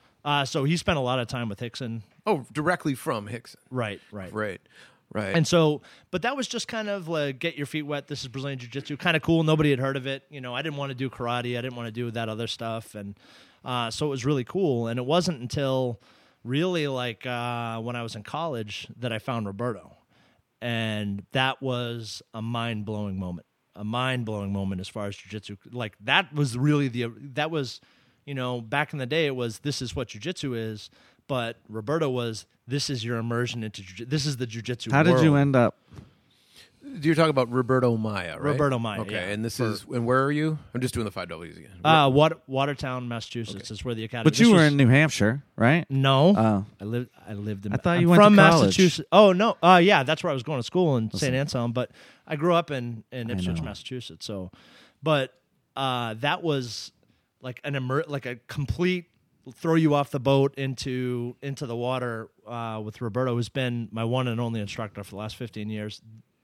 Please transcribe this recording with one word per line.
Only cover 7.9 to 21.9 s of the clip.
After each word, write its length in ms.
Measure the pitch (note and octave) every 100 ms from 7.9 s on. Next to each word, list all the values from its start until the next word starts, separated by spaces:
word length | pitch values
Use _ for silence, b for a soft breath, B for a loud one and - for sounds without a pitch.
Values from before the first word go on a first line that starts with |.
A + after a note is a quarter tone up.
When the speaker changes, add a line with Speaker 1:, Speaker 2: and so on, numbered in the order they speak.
| D3 -
Speaker 1:
This 140 | C#3+
is 60 | B2+
Brazilian 300 | C3 C#3 C3+
Jiu-Jitsu. 380 | A#2+ C#3 C#3 C#3+
Kinda 240 | F3+ D#3+
cool. 220 | - E3
Nobody 240 | D#3 D#3 D3+
had 80 | B2+
heard 180 | C3+ C#3
of 80 | C3
it. 160 | C3+ _
You 100 | C#3+
know, 140 | B2
I 80 | B2
didn't 140 | D#3 C#3+
wanna 180 | C#3
do 160 | B2+ C3
karate. 480 | - A#2+ B2 B2 A#2+
I 20 |
didn't 160 | B2+ B2
wanna 140 | A#2
do 200 | A2 A#2+
that 180 | A2+ A2+
other 160 | A2 A#2
stuff. 480 | - A2+ A2+ -
And, 200 | G#2 G2+ - b b b b
uh, 280 | B2+ B2 A#2
so 160 | - D3+
it 40 |
was 140 | C3+
really 200 | B2+ C#3+
cool. 420 | A#2+ F#3+ E3+ A#2+ A#2
And 100 | A#2+
it 60 |
wasn't 360 | B2+ E3+ F3+ C3+
until 580 | A#2+ D3+ C3+ C3 B2+ A#2 b b b b
really, 420 | A#2 C#3 F#3 F3 C#3+
like, 380 | C3 B2 G#2+ B2+
uh, 520 | B2 A#2+ A#2+ A#2 A2+
when 140 | A#2 A#2+
I 60 |
was 120 | A2+ G#2+
in 60 |
college 640 | - D3 E3 A#2+ G#2 - - -
that 120 | A#2+
I 60 | A2
found 280 | - A#2+ G2+
Roberto. 500 | G2 A#2+ G2 - _ _ _ _ _ _ -
And 640 | A#2+ A#2 A2 G#2+ G#2 G2 -
that 300 | C3+ C3 B2+
was 580 | C3 B2 A#2+